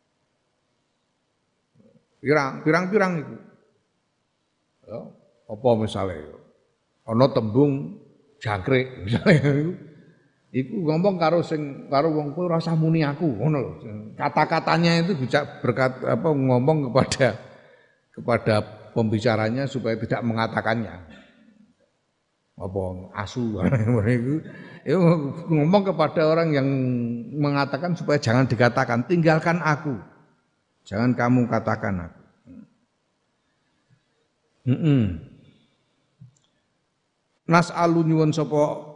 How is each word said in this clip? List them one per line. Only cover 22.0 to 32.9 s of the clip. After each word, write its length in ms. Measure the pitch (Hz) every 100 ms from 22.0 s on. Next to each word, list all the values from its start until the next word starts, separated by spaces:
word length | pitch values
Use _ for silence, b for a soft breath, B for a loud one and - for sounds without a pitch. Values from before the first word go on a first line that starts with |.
| _ _ _ _ _ -
Apa 240 | 98 98 92 92 92
asu, 480 | 98 101 127 117 101 92 120
<laughs> 360 | 110 120 104 123
iku, 160 | 123 156 B B B B -
iku 120 | 175 170 170 139 - -
ngomong 400 | 156 151 202 196
kepada 320 | 165 147 170 156
orang 240 | 165 165
yang 160 | 143 135 135 127 120 117 120 117 143
mengatakan 560 | 143 143 139 135 175
supaya 240 | 165 147 147
jangan 320 | 113 120 123
dikatakan, 560 | 117 120 - 131 120 123
"Tinggalkan 560 | 180 160 156 165 170
aku. 400 | 151 147 147 107 - - _ _ _ _ _ _
Jangan 320 | - 104 123
kamu 320 | 123 120 123 113
katakan 640 | 113 107 110 104 92 85
aku." 100 | - _ _ - - - _ _